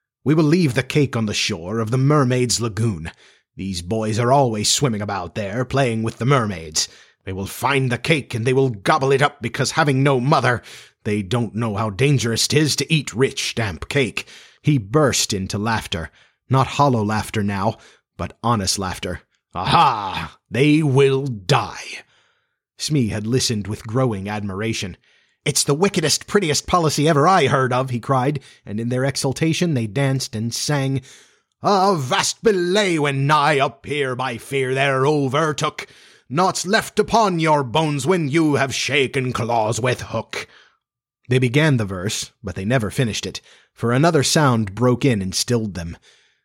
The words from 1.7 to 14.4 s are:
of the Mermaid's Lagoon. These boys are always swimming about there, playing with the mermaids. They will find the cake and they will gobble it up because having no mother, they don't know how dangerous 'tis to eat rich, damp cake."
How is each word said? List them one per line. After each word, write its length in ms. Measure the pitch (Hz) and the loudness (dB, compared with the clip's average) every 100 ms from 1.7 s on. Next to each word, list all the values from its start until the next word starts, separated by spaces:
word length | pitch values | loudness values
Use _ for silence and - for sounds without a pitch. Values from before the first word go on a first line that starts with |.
| 113 | -4
of 120 | 110 | -2
the 60 | 127 | 2
Mermaid's 640 | 135 151 127 127 123 - | 4 4 4 2 0 0
Lagoon. 500 | 117 98 113 85 80 - - _ _ - | -2 -2 -2 -2 -8 -14 -20 _ _ -10
These 240 | 95 87 | -8 -6
boys 360 | 85 113 110 107 | -4 -4 -2 0
are 140 | 120 | 2
always 400 | 143 127 107 110 | 4 4 0 0
swimming 300 | - 139 104 | 0 0 -2
about 340 | 104 98 87 - | -4 -6 -8 -8
there, 300 | 98 110 120 | -6 -6 -2
playing 380 | 127 120 113 | 0 0 0
with 160 | 113 - | -4 -2
the 60 | 117 | 0
mermaids. 640 | 143 107 90 80 78 - - _ _ - | 2 0 -6 -6 -6 -6 -8 _ _ -10
They 80 | |
will 140 | 95 98 | -8 -8
find 440 | - 123 139 131 | -4 0 0 0
the 60 | 117 | -2
cake 360 | - 156 - | 0 -2 -2
and 140 | 123 117 | -4 0
they 60 | |
will 160 | 131 135 | 2 2
gobble 420 | 104 92 156 135 | 0 0 2 4
it 100 | 135 | 2
up 200 | 147 - | 2 -2
because 300 | 120 - 127 | -6 -4 -2
having 300 | - 156 131 | 0 2 2
no 200 | 139 135 | 2 2
mother, 400 | 127 156 123 117 - - - _ | 2 2 2 0 -4 -20 -20 _
they 180 | - 107 | -4 -4
don't 340 | 92 120 113 107 | -2 -2 -2 -4
know 200 | 117 98 | -4 -2
how 140 | - | -4
dangerous 580 | 92 139 135 123 113 - | 0 2 2 0 -2 0
'tis 300 | 147 156 - | 2 0 0
to 160 | 143 | 0
eat 200 | 160 - | -2 -2
rich, 420 | 98 139 - - - | 0 0 0 -6 -4
damp 340 | 110 80 - | -4 -6 -4
cake." 360 | 143 117 - - - | -2 -2 -4 -12 -18